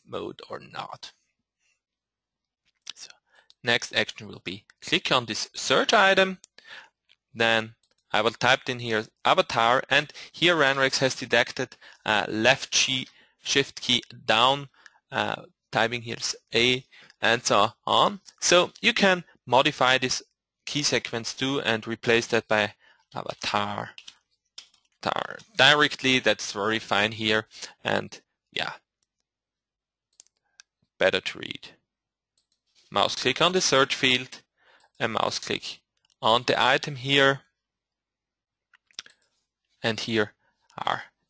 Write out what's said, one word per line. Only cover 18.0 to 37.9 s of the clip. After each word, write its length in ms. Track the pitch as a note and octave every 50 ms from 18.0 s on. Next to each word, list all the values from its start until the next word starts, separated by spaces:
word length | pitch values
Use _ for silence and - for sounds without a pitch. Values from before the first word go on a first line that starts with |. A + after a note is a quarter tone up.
| D3 G3 G#3 F#3+ _ - - -
So 300 | - - F3 F3+ E3+ - - -
you 140 | - A3+ A#3+
can 300 | - G3 G3 F#3 F3+ D#3+ _ _ _ _
modify 540 | B2 B2 B2+ C#3 D#3 - - C3+ B2 C3 B2+
this 240 | B2+ B2+ - - - _ _ _ _ _ _ _ _
key 200 | - - D3 D3
sequence 500 | - C3+ A#2+ - - - A#2 A2+ - -
too 260 | - C3+ C3+ C#3 C#3 -
and 260 | A2 A2+ A2 A2 A#2
replace 400 | A2+ - - A#2+ A#2 A#2 A#2 -
that 180 | - A2+ -
by 260 | - A2 G#2+ G#2 G#2 - _ _ _ _ _ _ _ -
avatar 760 | - - - - - - - - G#2 G#2 G2+ G2+ G#2+ A2 - - - - - - _ _ _ _ _ _ _ _ - - _ _ _ _ _ _ _ -
tar 360 | - - - - - - - - _ _
directly. 640 | - B2+ C#3 D3+ D3 D3 C#3 - - C3+ C3 C3 B2+
That's 320 | G#2+ A2 G#2+ - - - -
very 260 | G#2+ G2 A2 A2 A2+
fine 340 | - - G#2 G2 G#2 A2 A2
here, 340 | G#2+ A2 G#2+ G#2+ A2 A2 - - - - - - _ -
and 380 | A#2 G2+ G2+ G#2 G#2 - - _ _ _ _ _ _ -
yeah, 220 | - - - - - _ _ _ _ _ _ _ _ _ _ _ _ _ _ _ _ _ _ _ _ _ _ _ _ _ _ _ - - _ _ _ _ _ _ - - _ _ _ _ _ _ -
better 220 | F#2 F#2+ F#2 F#2
to 180 | - - - -
read. 300 | - - - - - - - _ _ _ _ _ _ _ _ _ _ _ _ _ _ _ _ _ _ _ _ _ _ _ -
Mouse 240 | G2+ G#2 - -
click 260 | - - B2+ C3 - D#3+
on 100 | F3 F#3
the 80 | F#3
search 340 | F3 - C#3 C3+ C3+ - -
field, 460 | - C#3 C3 B2+ B2 B2+ - - - _ _ _ _ _ _ _ _ _ _ _ -
a 80 | C3+ A2+
mouse 320 | A2 - - - - -
click 400 | - - - - - - - - _ _ _ _ _ _ _ _ -
on 220 | A2+ A2+ B2 B2+
the 160 | - - - A2+
item 320 | B2 C3+ D3+ - D#3 D3
here, 460 | B2+ B2+ C#3 C#3 C#3 C#3 C#3 C#3 C3+ - _ _ _ _ _ _ _ _ _